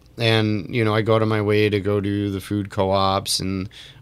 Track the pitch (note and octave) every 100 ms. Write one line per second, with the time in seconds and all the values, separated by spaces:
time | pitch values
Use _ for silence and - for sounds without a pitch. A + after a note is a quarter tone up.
0 | - - A#2 A2+ G#2+ G#2+ E2 B2 A2 G#2+
1 | G#2+ A2 A2 G#2+ G#2 G#2 G#2+ G#2 F#2+ G#2
2 | G2 G2+ G2+ G2 - G#2 G2+ - F#2+ G2
3 | G2 G2 F#2+ - F#2 F#2+ F#2+ - - -